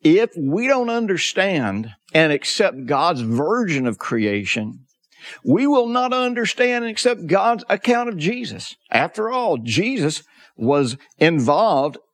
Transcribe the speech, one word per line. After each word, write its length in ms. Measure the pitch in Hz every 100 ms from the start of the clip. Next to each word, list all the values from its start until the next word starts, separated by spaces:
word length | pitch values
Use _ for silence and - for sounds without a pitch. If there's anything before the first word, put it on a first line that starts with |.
If 260 | 151 185 226 170
we 300 | 135 175 254
don't 240 | 269 233
understand 960 | 233 220 175 - - 196 170 110 98 113 - _
and 180 | 156 160
accept 540 | 143 - - 196 131
God's 360 | 123 139 165 147
version 680 | 113 117 151 233 208 139 127
of 100 | 104
creation, 840 | - 117 104 101 95 - 107 120 _ _ _ _ - -
we 220 | - 165
will 220 | 285 277 233
not 260 | 240 254
understand 720 | 254 247 240 220 - 247 240
and 80 | 233
accept 340 | 214 247 220
God's 380 | 165 190 220 233 -
account 420 | 202 - 240 240
of 80 | 185
Jesus. 580 | 156 247 208 98 - - _
After 400 | - 170 - 220
all, 260 | 254 233 139
Jesus 640 | 117 113 220 262 151 - _ _ -
was 420 | - 113 143 131 135 _ _
involved 800 | 156 160 120 147 220 143 147 - _